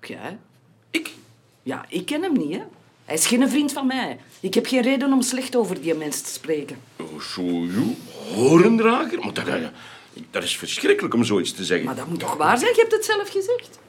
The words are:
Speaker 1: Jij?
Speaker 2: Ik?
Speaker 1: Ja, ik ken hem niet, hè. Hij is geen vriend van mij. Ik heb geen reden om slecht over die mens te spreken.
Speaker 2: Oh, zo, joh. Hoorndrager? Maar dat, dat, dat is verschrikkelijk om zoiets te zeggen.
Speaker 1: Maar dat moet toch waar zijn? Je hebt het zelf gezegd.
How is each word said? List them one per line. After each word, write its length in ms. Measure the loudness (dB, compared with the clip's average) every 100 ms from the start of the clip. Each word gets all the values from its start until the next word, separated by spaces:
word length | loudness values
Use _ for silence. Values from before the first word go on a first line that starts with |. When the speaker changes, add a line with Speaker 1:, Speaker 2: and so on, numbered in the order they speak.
Speaker 1:
Jij? 380 | -14 -12 -12 -14 _ _ _ _ _
Speaker 2:
Ik? 200 | -8 -8 -16 -20 _ _ _
Speaker 1:
Ja, 220 | -10 -10 -8
ik 180 | -8 -4
ken 160 | -4
hem 100 | 0
niet, 200 | 0 0
hè. 100 | -6 -10 -18 _ _
Hij 100 | -8
is 120 | -2 2
geen 220 | 2 2
vriend 240 | 2 0
van 140 | 0 -2
mij. 320 | -2 -4 -8 -16 -10
Ik 140 | -2
heb 120 | 0 2
geen 160 | 2
reden 300 | 2 2 2
om 100 | 2
slecht 340 | 2 -2 -2 0
over 240 | 0 -2
die 120 | -2
mens 260 | -2 -2 -6
te 100 | -8
spreken. 460 | -12 -4 -4 -4 -12 -18 -14
Speaker 2:
Oh, 200 | -12 -12
zo, 220 | -10 -6
joh. 540 | -2 -2 -2 0 -2 -2 -10 -14 -8
Hoorndrager? 840 | 2 6 8 8 6 4 4 0 -4
Maar 140 | -4
dat, 120 | -6 -4
dat, 140 | -4 -4 -10 -20 -20 -20 -20 -8
dat 120 | -6
is 140 | -4 -6
verschrikkelijk 580 | -6 -4 2 2 2
om 100 | 2
zoiets 280 | 4 2 0
te 120 | -4
zeggen. 220 | -2 0 -2
Speaker 1:
Maar 100 | -6
dat 120 | -6
moet 100 | -6
toch 160 | -4 0
waar 220 | 2 4
zijn? 160 | 4
Je 60 | 4
hebt 120 | 4
het 120 | 4
zelf 240 | 0 -2 0
gezegd. 500 | -4 0 -2 -2 -20